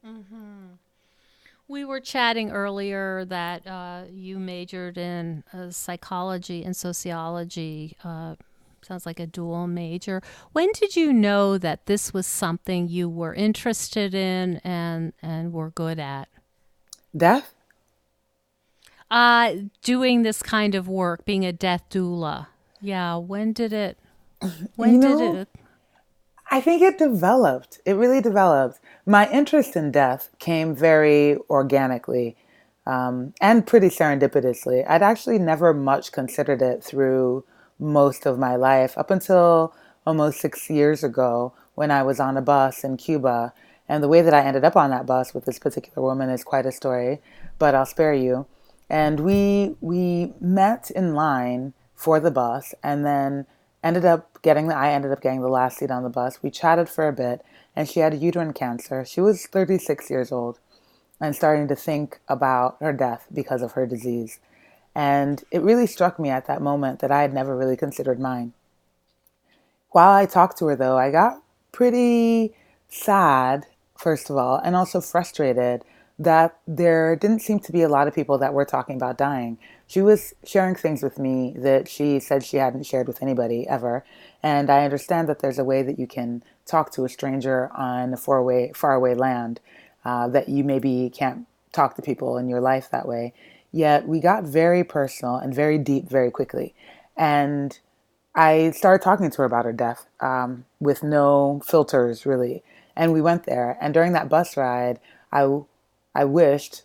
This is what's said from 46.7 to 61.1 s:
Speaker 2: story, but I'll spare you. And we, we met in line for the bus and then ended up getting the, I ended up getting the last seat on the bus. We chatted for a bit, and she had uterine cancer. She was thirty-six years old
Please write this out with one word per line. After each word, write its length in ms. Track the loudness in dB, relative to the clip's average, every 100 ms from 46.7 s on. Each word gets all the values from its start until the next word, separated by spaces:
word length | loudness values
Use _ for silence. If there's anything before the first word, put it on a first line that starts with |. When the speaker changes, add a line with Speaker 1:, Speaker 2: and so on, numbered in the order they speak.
Speaker 2:
story, 480 | -4 -4 -2 -2 -6 _ -20 -16 0
but 160 | 2 4
I'll 100 | 0
spare 280 | 0 2
you. 320 | 2 0 -2 -6 _ _ _ _
And 320 | 0 0 0
we, 540 | 0 2 2 2 0 -4
we 520 | -4 -2 0 0 -4 -4
met 500 | 0 4 4 2 -6
in 240 | -4 -2 0
line 580 | 0 0 -2 -4 -8 -14 _ _
for 240 | 2 4
the 120 | 4
bus 420 | 0 -2 -4 -8 -10
and 220 | -6 -2 -2
then 400 | 0 -2 -4 -10 _ _ _
ended 220 | -2 2 4
up 360 | 2 0 _
getting 260 | 2 2 2
the, 80 | 0
I 160 | 0
ended 200 | 0 -2
up 100 | -2
getting 200 | -2 -2
the 60 | 0
last 280 | 0 0 -2
seat 140 | -6
on 120 | -6
the 60 | -6
bus. 340 | -4 -6 -6
We 80 | -10
chatted 380 | -2 2 2 0
for 180 | -2 -2
a 60 |
bit, 300 | -2 -6 -6 _ _ _ -8
and 120 | -4
she 100 | 0
had 200 | 0 2
uterine 320 | -2 -2 -4
cancer. 520 | -6 -6 -8 -8 -8 -6
She 160 | 0
was 240 | 2 2 -2
thirty-six 640 | -2 0 0 -2 -6 -4
years 220 | -4 -4
old 280 | -6 -6 -10 _ _ _ _ _